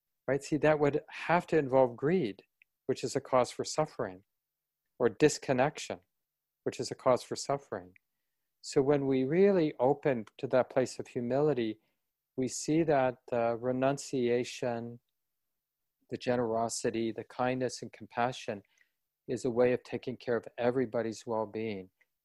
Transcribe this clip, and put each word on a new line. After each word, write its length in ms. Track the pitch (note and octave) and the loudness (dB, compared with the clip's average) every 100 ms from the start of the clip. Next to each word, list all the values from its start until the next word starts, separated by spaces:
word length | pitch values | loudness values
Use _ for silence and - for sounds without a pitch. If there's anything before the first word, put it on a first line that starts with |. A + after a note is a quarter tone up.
| _ _ - | _ _ -2
right? 160 | C#3 | -2
See, 140 | - D3 | -2 2
that 220 | D3+ D3+ | 4 4
would 220 | C#3+ D3 - - - | 2 0 -4 -8 0
have 180 | E3+ - | 0 2
to 100 | D#3+ | 0
involve 380 | C3+ C3 B2+ A#2+ | 4 4 4 2
greed, 480 | C#3+ F#3 A#2 G2 - _ _ _ - | 0 2 0 -4 -16 _ _ _ -6
which 180 | B2+ | -4
is 120 | B2+ C3+ | -4 -6
a 60 | |
cause 300 | - C3 A#2+ | 0 2 2
for 120 | - | -2
suffering, 560 | A#2+ - D#3 - A2 F#2 _ _ _ _ _ _ _ - | -6 -4 -4 -4 -8 -10 _ _ _ _ _ _ _ -2
or 100 | A#2+ | 0
disconnection, 920 | G2+ D3+ - - B2+ C#3 - - F#2 _ _ _ _ _ _ | 4 2 2 0 2 0 -2 -10 -12 _ _ _ _ _ _
which 160 | B2 - | -8 -6
is 120 | A#2+ | -8
a 40 | - | -2
cause 280 | C3+ B2 | 2 2
for 120 | - A#2 | 0 -8
suffering. 540 | - C#3+ - G2+ F#2 - _ _ _ _ _ _ | -6 -6 -6 -12 -12 -20 _ _ _ _ _ _
So 200 | - D3+ | -2 0
when 240 | C3+ D3 C3+ | 2 2 2
we 200 | C3+ C3 | 0 2
really 480 | E3+ G3 F#3+ D#3 - | 4 4 4 2 2
open 460 | B2+ C#3+ D3+ B2 G#2 - | 2 2 0 -2 -4 -10
to 100 | B2+ | 0
that 220 | C3 A#2 | 2 2
place 280 | - A#2+ - | 0 -2 -4
of 100 | A#2+ | -10
humility, 720 | C3 A#2+ C3 D3+ B2 A2 G#2 _ _ _ _ _ - | -6 -2 2 2 2 -2 -4 _ _ _ _ _ -4
we 100 | B2+ | -4
see 360 | - - D#3 | -4 0 2
that 320 | D#3 C#3+ B2+ B2+ - | 4 4 2 0 -4
the 280 | A#2+ A#2 A#2 | 0 0 0
renunciation, 1400 | B2 B2+ C3 C#3 - C3+ A#2+ A#2+ A#2+ - B2+ A#2 A#2 A#2+ _ _ _ _ _ _ _ _ _ _ _ | -2 0 0 0 -2 0 2 2 0 -4 -4 -4 -8 -12 _ _ _ _ _ _ _ _ _ _ _
the 80 | A#2 | -6
generosity, 920 | B2+ B2 A#2 A2+ A#2 - B2 A2+ A2+ | -2 0 0 0 -2 -2 -2 -2 -2
the 140 | G#2+ G#2+ | -4 -10
kindness 560 | - B2+ C3 B2 - | -4 -2 0 -2 -4
and 100 | A#2 | -12
compassion 680 | - G#2 - A#2+ B2+ - G2+ - _ _ _ _ _ - | -16 -10 -2 -2 -2 -8 -10 -12 _ _ _ _ _ -8
is 180 | B2 C3+ | -4 -2
a 40 | |
way 240 | A#2 B2 | 2 4
of 100 | B2 | 2
taking 340 | - A#2+ - A#2 | -2 -10 -8 -10
care 200 | - A#2 | -4 -4
of 100 | - - | -4 -4
everybody's 680 | A#2+ B2+ A#2+ A#2+ A2+ G#2 - | -2 0 -2 -2 -4 -6 -6
well-being. 640 | A2 G#2 A2 A2+ G2 F#2 _ _ _ | -4 -4 -6 -6 -6 -10 _ _ _